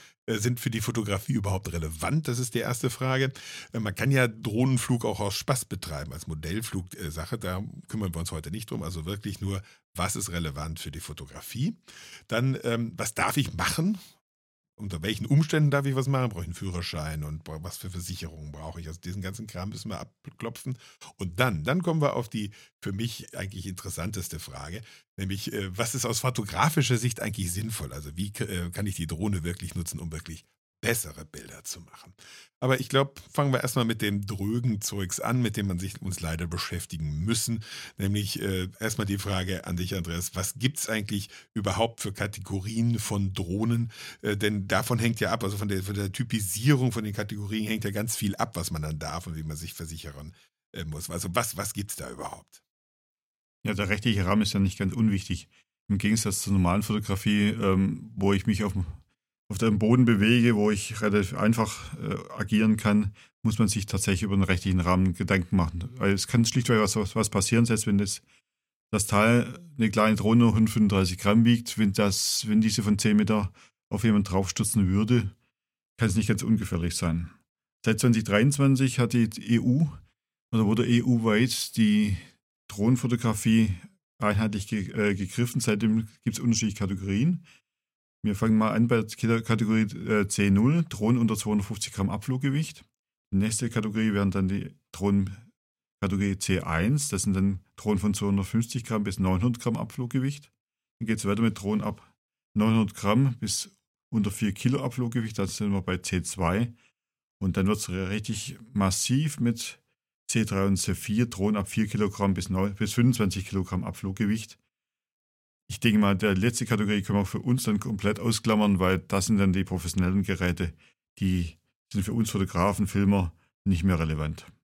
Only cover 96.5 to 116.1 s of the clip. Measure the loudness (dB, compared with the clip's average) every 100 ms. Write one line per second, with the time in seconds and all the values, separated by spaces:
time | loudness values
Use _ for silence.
96.5 | 0 0 0 2 2 0 -2 0 2 2
97.5 | 0 -8 -6 -2 0 0 0 0 0 0
98.5 | 0 -2 -4 -4 -4 -2 0 2 2 2
99.5 | 0 -2 -4 -4 -6 -4 -2 -2 -4 -12
100.5 | _ _ _ _ -6 -4 -2 0 2 2
101.5 | 0 -2 -2 -2 -6 -12 _ _ _ _
102.5 | 2 4 4 2 0 2 4 4 2 -4
103.5 | -4 -6 _ _ _ _ 0 0 0 -2
104.5 | 0 0 0 -2 -4 -2 -2 -4 -2 -4
105.5 | -2 -2 -2 -2 -4 -2 -4 -2 0 0
106.5 | 2 -2 -6 _ _ _ _ _ -4 -2
107.5 | 2 2 0 -2 -6 -4 -4 -4 -6 -8
108.5 | -14 -2 2 4 2 2 2 2 0 0
109.5 | 0 -6 -12 _ _ _ _ -2 0 2
110.5 | 2 2 2 0 -4 -2 0 0 0 0
111.5 | 0 -2 -2 -2 0 -2 0 0 0 -2
112.5 | 0 0 -2 -2 4 4 4 2 -2 -4
113.5 | -4 -2 -4 -6 -6 -6 -2 0 -2 -4
114.5 | -18 _ _ _ _ _ _ _ _ _
115.5 | _ -14 0 4 6 4